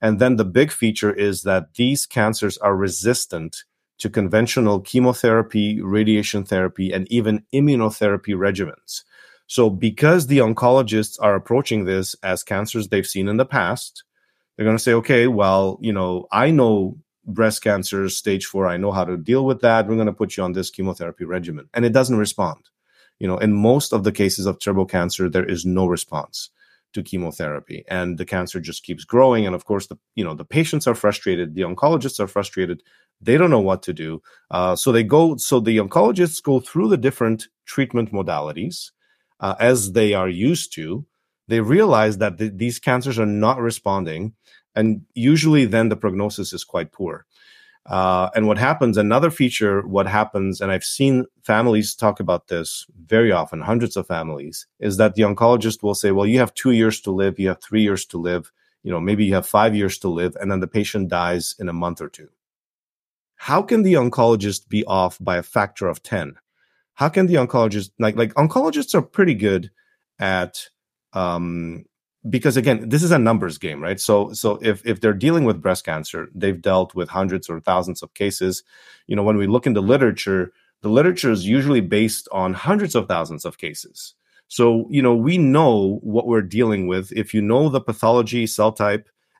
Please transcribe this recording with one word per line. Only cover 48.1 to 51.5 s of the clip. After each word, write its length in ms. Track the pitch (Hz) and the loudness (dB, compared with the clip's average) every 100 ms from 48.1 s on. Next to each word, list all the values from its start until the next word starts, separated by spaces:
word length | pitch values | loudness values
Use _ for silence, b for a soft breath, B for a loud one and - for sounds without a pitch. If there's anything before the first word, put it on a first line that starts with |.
| 92 92 113 | 2 0 0
and 100 | 107 | 0
what 120 | 104 | 2
happens, 400 | 131 156 123 107 | 2 2 2 2
another 320 | 104 127 165 | 4 4 2
feature, 500 | - 127 - 104 98 | 2 0 0 0 0
what 220 | 98 98 95 | -2 -2 0
happens, 540 | 104 110 104 98 92 | 0 0 -2 -4 -4
and 100 | 98 | -4
I've 140 | 95 | -4
seen 400 | - - 135 127 - _ | -6 0 2 2 -2 _
families 520 | - | 0